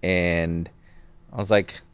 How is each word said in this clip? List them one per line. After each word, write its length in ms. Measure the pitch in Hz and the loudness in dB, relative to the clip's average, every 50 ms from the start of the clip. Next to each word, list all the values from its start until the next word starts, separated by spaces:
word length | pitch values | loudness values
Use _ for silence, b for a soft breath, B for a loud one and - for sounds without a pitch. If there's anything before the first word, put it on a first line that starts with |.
And 680 | - 90 92 90 87 87 85 85 82 82 85 85 85 - - b b b b b b b b b - - | 0 0 2 2 2 2 2 0 0 0 -2 -4 -6 -8 -12 b b b b b b b b b -20 -14
I 40 | - | -8
was 140 | 120 104 95 | -8 0 2
like 300 | 107 104 95 - - - - - | 4 2 2 0 -10 -18 -20 -20